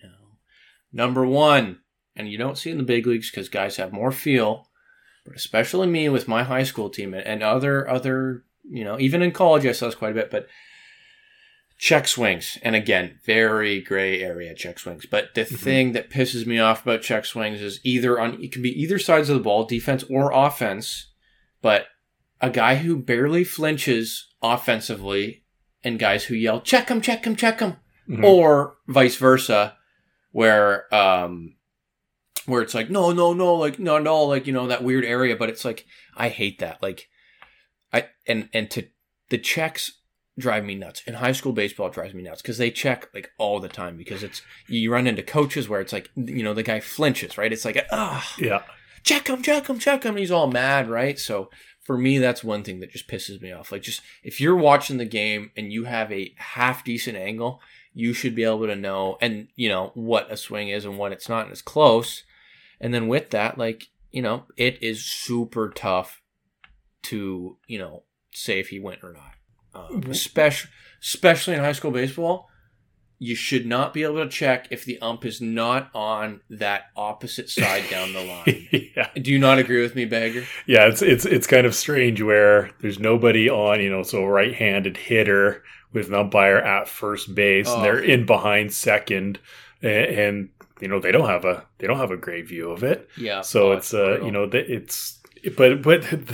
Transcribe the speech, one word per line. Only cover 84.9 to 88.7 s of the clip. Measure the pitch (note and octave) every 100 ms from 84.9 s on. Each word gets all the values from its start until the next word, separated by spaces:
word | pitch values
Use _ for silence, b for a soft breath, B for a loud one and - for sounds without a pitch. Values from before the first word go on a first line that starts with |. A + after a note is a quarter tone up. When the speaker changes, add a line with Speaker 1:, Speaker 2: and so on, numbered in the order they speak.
| F2+
Speaker 2:
hitter | - A2+ G#2 G2 G2+ G2 B B B
with | A2 G2
an |
umpire | G2+ G2+ G#2 G2 G2+
at | A#2+ G2 G#2
first | - G#2 G#2 -
base, | F#2+ G2+ G2 G#2+
and | A#2+
Speaker 1:
Oh. |
Speaker 2:
they're | G#2+ A#2+
in | - B2+ G#2
behind | G#2 G#2+ G#2 G#2+